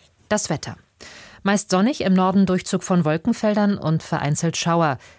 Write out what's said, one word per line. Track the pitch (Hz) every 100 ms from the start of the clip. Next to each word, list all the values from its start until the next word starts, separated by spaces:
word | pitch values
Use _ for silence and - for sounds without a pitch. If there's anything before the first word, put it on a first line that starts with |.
| _ _ -
Das | 214 -
Wetter. | 151 - - _ - - - - - 196
Meist | 202 -
sonnig, | 185 226 302
im | 190
Norden | 185 185 196 185
Durchzug | 185 - 185
von | - 180
Wolkenfeldern | 156 160 233 233 214 208 202 202
und | 156 160
vereinzelt | - 160 143 151 170 -
Schauer. | 170 170 160 123 -